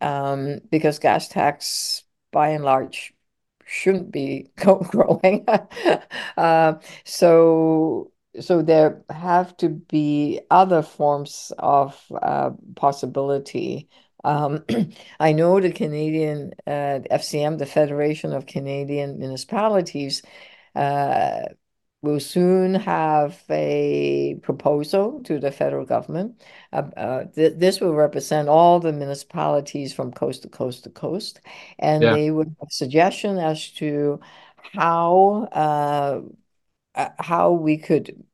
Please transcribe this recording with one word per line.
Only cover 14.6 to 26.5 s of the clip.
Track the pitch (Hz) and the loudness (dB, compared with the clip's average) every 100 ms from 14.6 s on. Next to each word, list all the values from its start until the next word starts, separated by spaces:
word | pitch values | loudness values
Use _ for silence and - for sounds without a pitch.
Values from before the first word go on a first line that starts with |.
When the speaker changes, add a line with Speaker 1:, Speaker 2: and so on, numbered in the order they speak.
| 156 233 180 | -4 -4 -4
Speaker 1:
<clears throat> | - - - | -8 -20 -2
I | 156 | 2
know | 156 170 190 | 4 4 4
the | 180 | 2
Canadian, | 175 156 151 156 156 156 151 139 - - | -2 -6 -4 -2 -2 -2 -4 -10 -12 -8
uh, | 147 143 139 - | -4 -4 -4 -2
F | 135 | -4
C | - 147 | -2 -4
M, | 147 156 | -2 -4
the | |
Federation | 139 - 147 143 147 151 156 | -2 0 0 0 -2 -2 -6
of | 139 | -8
Canadian | - - 139 139 139 143 143 139 | -8 -8 -6 -6 -4 -6 -6 -8
Municipalities, | 131 131 - 214 214 202 165 143 139 139 - - - - _ | -10 -10 -6 -2 0 0 -2 -6 -6 -8 -12 -20 -20 -20 _
uh, | 139 143 143 139 131 73 53 - - _ _ _ _ | -4 -2 0 0 0 0 -2 -8 -14 _ _ _ _
will | 147 147 | -4 -4
soon | - 180 180 185 185 | -2 0 4 4 2
have | 190 196 165 160 151 147 180 - | 0 0 0 2 2 0 -4 -6
a | 156 151 147 147 143 143 143 143 143 | -4 0 0 0 0 -2 -2 -4 -4
proposal | - 135 143 147 151 196 208 294 | -6 -2 0 0 0 0 0 -4
to | 247 151 | -6 -4
the | 139 | -4
federal | 135 143 139 135 | -4 -4 -4 -2
government. | 120 - 156 214 240 - | -4 -2 -8 -8 -12 -20